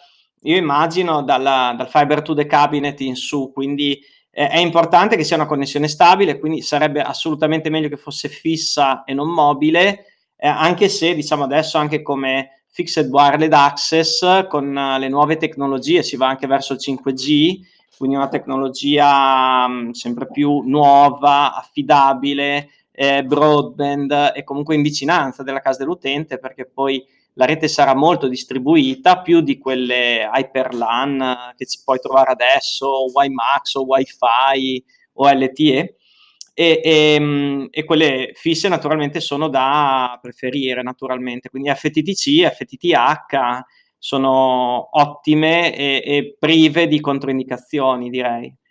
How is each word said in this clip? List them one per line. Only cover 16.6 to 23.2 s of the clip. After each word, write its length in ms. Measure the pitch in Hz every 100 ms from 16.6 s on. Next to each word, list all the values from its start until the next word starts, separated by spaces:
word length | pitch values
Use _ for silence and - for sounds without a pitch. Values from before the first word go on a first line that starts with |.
| 135
il 80 | 131
cinque 320 | - 131 -
G, 480 | 131 135 147 156 190 - _ _ -
quindi 200 | 135 139
una 120 | 135
tecnologia, 1400 | 143 - 135 135 120 143 143 143 139 135 131 131 127 123
mm, 220 | 123 120
sempre 380 | 120 123 120 -
più 340 | - 147 147 123
nuova, 880 | 143 143 139 143 - 143 143 143
affidabile, 1120 | - - - 139 147 139 131 139 139 143 143 143 _ _
eh, 320 | - 139 139